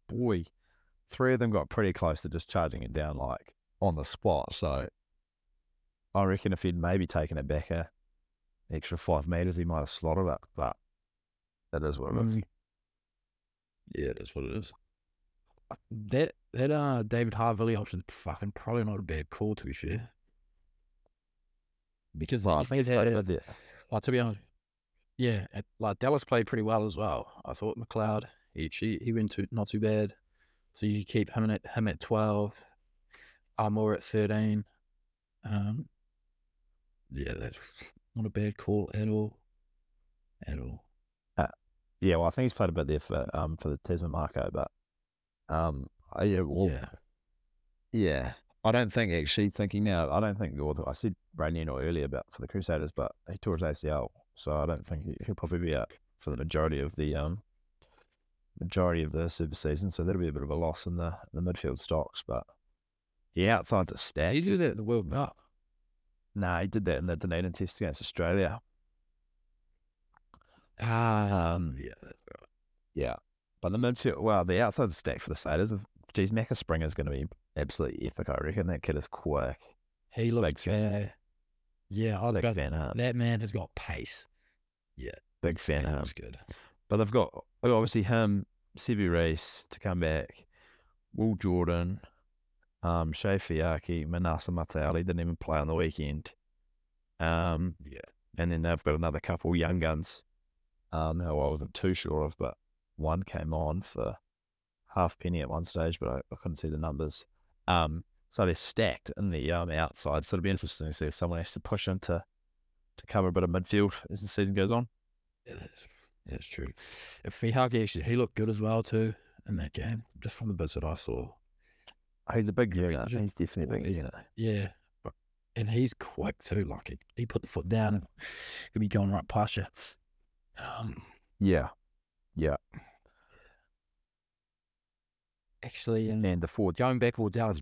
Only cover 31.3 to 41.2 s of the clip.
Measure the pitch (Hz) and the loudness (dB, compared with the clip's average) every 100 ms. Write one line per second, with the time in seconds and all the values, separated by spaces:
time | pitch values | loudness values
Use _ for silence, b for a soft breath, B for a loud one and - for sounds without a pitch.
31.3 | - 110 104 - - 110 80 - 110 107 | 0 0 0 -2 -2 0 -2 0 2 4
32.3 | 104 104 - - _ _ _ _ B B | 2 0 -4 -20 _ _ _ _ B B
33.3 | B B - 107 107 107 104 - 110 104 | B B -2 0 2 2 2 0 2 2
34.3 | 107 110 107 104 _ _ _ _ _ _ | 4 2 2 -2 _ _ _ _ _ _
35.3 | _ 104 101 101 113 - _ _ _ _ | _ -2 0 0 -2 -6 _ _ _ _
36.3 | _ _ _ _ _ _ _ _ 65 69 | _ _ _ _ _ _ _ _ -6 -6
37.3 | - 60 - B B B - _ 113 110 | -4 -8 -10 B B B -20 _ -6 -4
38.3 | 104 107 101 - 104 98 107 107 107 107 | 0 -2 -2 0 0 2 -2 0 2 0
39.3 | - _ _ _ _ _ _ _ _ _ | -6 _ _ _ _ _ _ _ _ _
40.3 | _ - 71 64 - - _ _ _ | _ -8 -8 -8 -10 -16 _ _ _